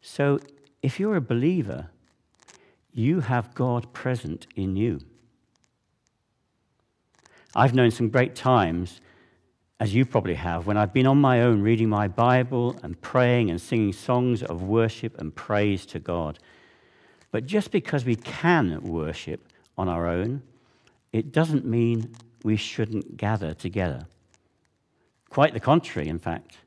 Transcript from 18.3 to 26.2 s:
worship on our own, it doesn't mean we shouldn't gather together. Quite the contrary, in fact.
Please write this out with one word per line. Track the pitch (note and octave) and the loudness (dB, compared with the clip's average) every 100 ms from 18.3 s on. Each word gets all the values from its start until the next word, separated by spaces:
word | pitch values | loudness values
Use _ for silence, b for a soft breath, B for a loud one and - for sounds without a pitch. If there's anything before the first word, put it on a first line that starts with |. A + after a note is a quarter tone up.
| - E3 F3 G2+ D#2 | -2 2 4 2 -2
worship | - E2 D#2 D#2+ - D#2 _ b b - | -6 -4 -4 -6 -10 -12 _ b b -6
on | F#2 | -4
our | E2+ E2+ | -2 -2
own, | E2+ G#2+ C3+ B2 b b b b b _ | -2 -2 -6 -10 b b b b b _
it | A2 B2 | -4 -2
doesn't | C#3+ D#3+ D3 | 0 2 0
mean | - A#2 A#2 A#2 A2+ - - _ | 0 0 2 0 -4 -12 -20 _
we | G#2+ G#2+ | -2 0
shouldn't | - - A2 A2 - - | -2 -4 -4 -4 -8 -4
gather | G#2 G#2+ F2+ | -2 -2 -4
together. | D#2 F2+ F2+ F2+ C2+ D#2+ _ _ _ _ _ _ _ _ _ _ _ _ | -6 -6 -2 -2 -4 -12 _ _ _ _ _ _ _ _ _ _ _ _
Quite | - D3 | 2 2
the | A#2 | 2
contrary, | - D#3 - - D2+ | 2 2 2 -6 -6
in | |
fact. | E2 | -6